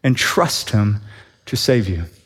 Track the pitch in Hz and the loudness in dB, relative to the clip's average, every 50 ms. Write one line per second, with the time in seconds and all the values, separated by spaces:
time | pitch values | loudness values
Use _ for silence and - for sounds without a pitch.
0 | - 135 127 - - - - - 170 170 - - - - - 107 104 104 104 104 | 2 0 0 0 0 0 2 2 0 0 0 -6 -6 0 0 2 2 2 0 -2
1 | - - - - - _ _ _ _ - - 120 - - 131 123 104 95 92 82 | -6 -12 -20 -20 -20 _ _ _ _ -8 -6 -2 0 2 2 2 2 -2 -4 -4
2 | 85 82 - _ _ | -6 -8 -12 _ _